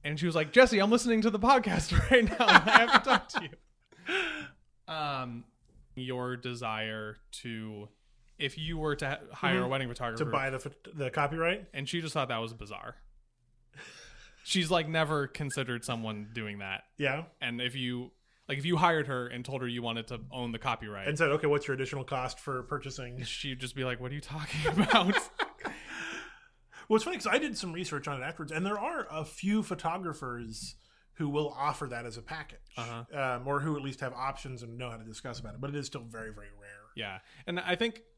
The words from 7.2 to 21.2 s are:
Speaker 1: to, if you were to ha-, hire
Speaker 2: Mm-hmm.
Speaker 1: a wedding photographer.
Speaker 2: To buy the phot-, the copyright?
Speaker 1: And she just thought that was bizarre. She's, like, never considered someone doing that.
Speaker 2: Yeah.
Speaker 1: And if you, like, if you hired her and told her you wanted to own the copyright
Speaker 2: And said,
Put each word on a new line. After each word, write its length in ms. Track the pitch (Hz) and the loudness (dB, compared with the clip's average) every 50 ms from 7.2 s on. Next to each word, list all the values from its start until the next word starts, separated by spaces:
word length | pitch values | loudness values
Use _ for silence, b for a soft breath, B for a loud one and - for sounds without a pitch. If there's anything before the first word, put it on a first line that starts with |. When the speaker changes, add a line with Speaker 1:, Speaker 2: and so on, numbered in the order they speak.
| - - | -18 -16
Speaker 1:
to, 560 | - - - 120 113 110 110 110 107 104 104 107 _ _ _ _ _ _ _ _ _ | -16 -12 -8 -8 -8 -6 -8 -8 -10 -12 -14 -16 _ _ _ _ _ _ _ _ _
if 200 | - 151 135 - | -6 -6 -6 -4
you 200 | 156 156 160 170 | -6 -6 -6 -4
were 180 | 160 156 151 143 | -2 -2 -2 -2
to 100 | - 147 | -2 -2
ha-, 100 | 135 131 - - - - | -4 -4 -6 -8 -16 -8
hire 220 | - - 139 131 | -2 0 2 2
Speaker 2:
Mm-hmm. 80 | 123 123 | 2 2
Speaker 1:
a 40 | 127 | 0
wedding 180 | 131 135 131 | 0 -2 -2
photographer. 380 | 120 117 - 127 120 113 113 - | -4 -4 -4 -4 -4 -2 -2 0
Speaker 2:
To 40 | 120 | 0
buy 200 | 117 139 135 135 | 2 0 0 0
the 80 | 135 127 | -4 -4
phot-, 340 | - 143 - _ - - 170 | -8 -10 -14 _ -20 -16 -8
the 160 | 151 139 127 | -6 -6 -2
copyright? 560 | - 151 147 143 160 165 165 170 190 214 190 - - | 0 0 0 2 0 0 0 0 0 -2 -6 -10 -8
Speaker 1:
And 140 | 139 139 | -8 -6
she 140 | 135 - 170 | -4 -4 -4
just 120 | 160 156 - | -4 -2 -2
thought 140 | 156 135 | -2 -2
that 140 | 123 120 113 | 0 -2 -4
was 120 | 113 113 117 | -4 -6 -8
bizarre. 420 | 113 104 101 107 92 - 120 131 - - - - - _ _ _ _ _ _ _ _ _ _ B B B B B B B B B B B B B B B | -12 -12 -12 -10 -10 -10 -12 -14 -16 -20 -20 -20 -20 _ _ _ _ _ _ _ _ _ _ B B B B B B B B B B B B B B B
She's, 260 | - - 190 170 156 | 0 2 2 4 4
like, 180 | 180 170 156 | 2 2 2
never 380 | 151 160 160 156 147 156 147 139 | 2 2 0 2 2 2 0 -2
considered 580 | 131 - - 151 139 - 147 135 120 123 117 - | -2 -4 -6 -6 -4 -2 -2 -2 -2 -2 -4 -2
someone 420 | - 123 117 113 110 107 104 104 104 110 | -4 -4 -4 -4 -6 -6 -6 -10 -8 -8
doing 240 | 117 107 104 101 101 | -6 -6 -6 -6 -8
that. 240 | 98 95 95 - - _ _ | -6 -6 -6 -8 -8 _ _
Speaker 2:
Yeah. 260 | - 143 135 135 151 170 - _ _ | -2 0 0 0 -2 -6 -12 _ _
Speaker 1:
And 180 | 143 120 120 120 | -6 -6 -4 -4
if 140 | 123 123 127 | -4 -4 -4
you, 360 | 135 127 123 123 123 123 - _ _ _ _ _ _ _ | -4 -4 -4 -4 -6 -8 -10 _ _ _ _ _ _ _
like, 120 | - 139 139 | -6 -6 -4
if 60 | 139 | 0
you 120 | 170 175 | 0 4
hired 300 | 156 180 175 165 156 147 | 6 6 6 4 4 0
her 180 | 147 135 123 123 | 0 -2 -4 -4
and 180 | 123 123 123 120 | -6 -8 -10 -8
told 180 | 135 135 131 | -6 -6 -4
her 60 | 127 | -4
you 140 | 120 120 120 | -4 -4 -4
wanted 260 | 117 117 113 117 113 - | -4 -4 -4 -4 -6 -8
to 100 | 123 113 117 131 | -10 -10 -10 -10
own 200 | 135 127 120 120 | -8 -6 -6 -6
the 80 | 117 113 | -6 -4
copyright 480 | - 131 117 - 110 104 104 98 95 | -2 -2 -4 -2 -6 -10 -10 -6 -4
Speaker 2:
And 100 | 147 151 | -4 2
said, 120 | 151 | 2